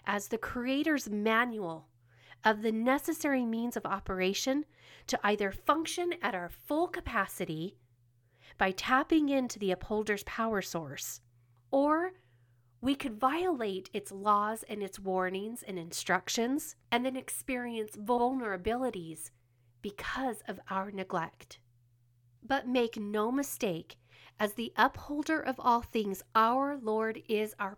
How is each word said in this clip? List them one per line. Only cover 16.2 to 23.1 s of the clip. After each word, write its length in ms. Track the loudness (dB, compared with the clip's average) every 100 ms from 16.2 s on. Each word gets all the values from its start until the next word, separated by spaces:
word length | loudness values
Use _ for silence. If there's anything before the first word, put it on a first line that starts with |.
| 2 0 2 0 -2 -12 _
and 140 | 0 0
then 100 | -4
experience 800 | -6 -8 -4 -4 -4 -4 -6 -6
vulnerabilities 1400 | 0 4 4 2 -2 -2 -2 0 0 -2 -8 -12 -14 -18 _ _ _ _
because 600 | -10 -8 -6 -2 -2 -4 -6
of 120 | -10 -4
our 220 | -4 -2
neglect. 680 | -4 -4 -2 -4 -8 -20 -20 _ _ _ _ _ _ _ _
But 240 | -2 -2 2
make 300 | 2 2 0
no 340 | -2